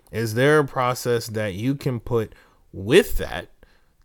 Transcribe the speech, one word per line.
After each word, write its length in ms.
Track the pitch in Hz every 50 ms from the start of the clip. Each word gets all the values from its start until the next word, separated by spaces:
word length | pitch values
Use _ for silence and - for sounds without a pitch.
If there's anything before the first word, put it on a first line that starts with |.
| _ _
Is 240 | - 107 117 113 107
there 240 | 117 131 143 151 156
a 60 | 147
process 640 | 135 - 135 127 123 127 - - 127 120 117 107 113
that 260 | 107 110 107 107 92
you 200 | 95 110 127 139
can 240 | 139 - 143 127 113
put 340 | - - 123 113 110 92 - _ _ _ _ _ _ _ -
with 460 | 95 95 101 135 190 233 - - -
that 300 | - - - 90 - - _ _ _ _ _ _ _ _ _ _ _